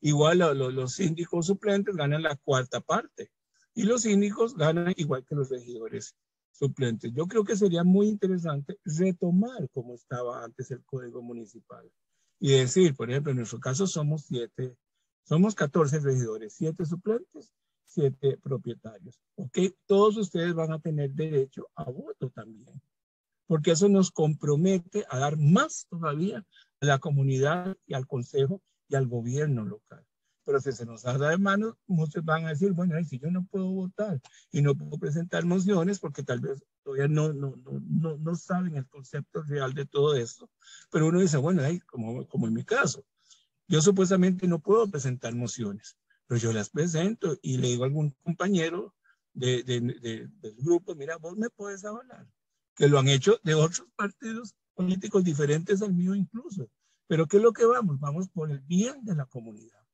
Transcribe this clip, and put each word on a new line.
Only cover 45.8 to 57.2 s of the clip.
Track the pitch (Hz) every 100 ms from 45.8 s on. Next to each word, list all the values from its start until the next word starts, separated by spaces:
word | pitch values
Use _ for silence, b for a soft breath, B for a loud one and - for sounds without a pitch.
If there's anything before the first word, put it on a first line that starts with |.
| - _ _ _ _
pero | 120
yo | 113
las | 110 101
presento | 135 170 160 175 226 190 143
y | 160 127
le | 123
digo | 123
a | 131
algún | 147 151 -
compañero | - 165 180 190 165 170 214 _ b b _
de, | - 123 123
de, | 123 123
de, | 120 - 120 113 120
del | - 110 107
grupo, | 143 170 175 165
'Mira, | 139 165
vos | 160 185
me | 226
puedes | _ 202 196 208
avalar'", | 214 254 240 - _ _ _ _ -
que | 147
lo | 143
han | 135
hecho | 139 156 226
de | 170 156
otros | 160 170 - _
partidos | 202 - 226 226 233 _ _ -
políticos | 180 185 208 202
diferentes | 180 143 147 151 175 202
al | 214 175
mío | 180 196
incluso. | 175 226 320 196 120 _ _ _ _
Pero | 160